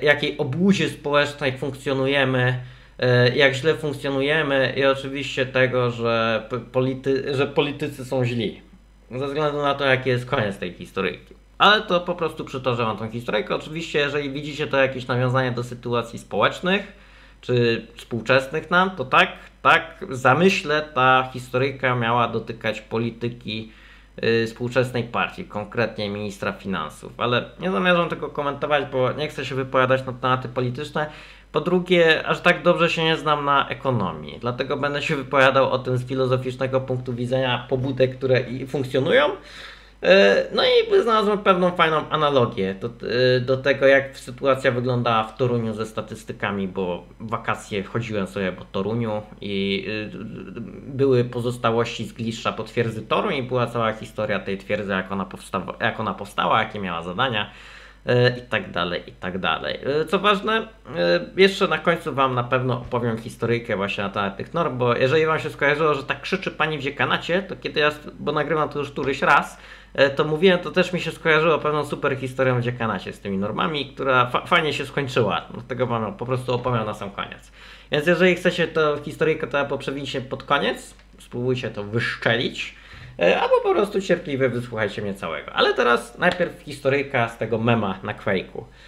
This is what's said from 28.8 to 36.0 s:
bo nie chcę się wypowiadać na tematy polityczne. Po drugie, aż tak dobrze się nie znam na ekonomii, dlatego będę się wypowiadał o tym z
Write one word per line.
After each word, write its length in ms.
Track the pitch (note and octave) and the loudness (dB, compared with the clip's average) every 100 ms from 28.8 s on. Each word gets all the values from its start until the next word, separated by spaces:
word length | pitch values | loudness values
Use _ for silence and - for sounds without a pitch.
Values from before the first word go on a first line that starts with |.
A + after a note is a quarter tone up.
| C3 | 0
bo 200 | C3 B2+ | 0 0
nie 160 | B2 D3+ | -2 -6
chcę 160 | - | -6
się 100 | B2+ | -6
wypowiadać 520 | C3 B2+ C3 B2+ C3 B2+ | -4 0 2 4 2 0
na 60 | |
tematy 360 | A#2+ B2+ B2+ C3+ | -4 0 0 -2
polityczne. 640 | B2+ B2 B2+ D3 D#3+ D3+ - - - - | -4 -2 -4 -6 -4 -6 -8 -20 -20 -6
Po 80 | D#3 | -4
drugie, 640 | E3 F3+ F3 F3 E3 D#3 - | 0 0 4 6 6 4 2
aż 140 | E3 | 2
tak 220 | F3+ E3 | 2 4
dobrze 280 | F3 D#3+ E3 | 4 4 2
się 140 | E3 | 2
nie 120 | D#3+ D3+ | 2 2
znam 280 | D3+ D3 | 0 0
na 240 | C#3+ C#3 - | 2 2 0
ekonomii, 720 | B2+ C3+ A#2 F2+ D#2 D2 D2+ | -2 -2 0 -2 -4 -10 -6
dlatego 360 | A#2+ B2 C3+ C3+ | -6 -4 -4 -2
będę 260 | C#3+ C#3+ | -2 -2
się 140 | D3+ C#3+ | -2 -2
wypowiadał 540 | B2+ C#3 C3+ C3+ B2+ | 2 6 6 6 4
o 80 | B2+ | 2
tym 200 | B2+ | 0
z 80 | B2 | -2